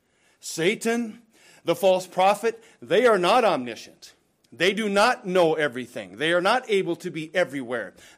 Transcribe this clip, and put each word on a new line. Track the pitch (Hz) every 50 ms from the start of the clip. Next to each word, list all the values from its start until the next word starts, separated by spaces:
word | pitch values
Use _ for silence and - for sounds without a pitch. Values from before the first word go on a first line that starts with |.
| _ _ _ _ _ _ _ _
Satan, | - - - - 160 185 220 - - 226 226 233 240 220 - - _ _ _ _ _ _ - _ _
the | - 170
false | 170 196 190 185 185 185
prophet, | - - 180 185 196 208 208 - 226 220 - - - _ _
they | 127 123 160 208 254
are | 240 220
not | 190 175 175 220 254 240
omniscient. | 202 165 135 123 123 113 - - - - _ - - - _ _ _ _ _ _ _
They | - 117 160 190 208
do | 196 220
not | 208 196 202 208 247 247 240 -
know | 190 180 185 175 160 160
everything. | 160 151 143 117 127 123 - - 123 101 90 92
They | 107 143 160 175
are | 175
not | 175 196 233 254 254 -
able | 214 196 180 165 170
to | - - 180
be | 143 160 156 160 -
everywhere. | 185 175 127 135 143 127 113 127 117 101 90 - - - - -